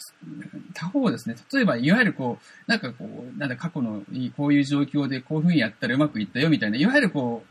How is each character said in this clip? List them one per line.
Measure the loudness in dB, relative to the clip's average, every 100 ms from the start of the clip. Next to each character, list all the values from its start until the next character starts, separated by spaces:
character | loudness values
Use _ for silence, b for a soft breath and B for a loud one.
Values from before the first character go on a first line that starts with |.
| -18 -18 -16 -16 -14 -16 -16
他 | -12 -4
方 | 0 0
で | 0
す | -6
ね、 | -10 -4
例 | 0
え |
ば | 2 2
い | 4
わ | 4
ゆ |
る | 4
こ | 0 -4 -6
う、 | -12 -18 -4
な | -4
ん |
か | -4
こ | -10
う、 | -14 -12 -14 -8
な | -6
ん |
だ、 | -6
過 | -6
去 | -4
の | -4 -4 -8
い | -8 -6
い、 |
こ | -2 2
う |
い | 4
う |
状 | 4 0
況 | 0 0 -2
で | -4
こ | -4 0
う |
い |
う | 4
ふ |
う |
に | 4
や | 2
っ |
た | -2 -2
ら | 2
う |
ま | 2
く | 0
い |
っ | -4
た | 0
よ | 2
み | 2
た | 2
い |
な、 | 2
い |
わ | 4
ゆ | 4
る | 4
こ | 0 -2 -4 -8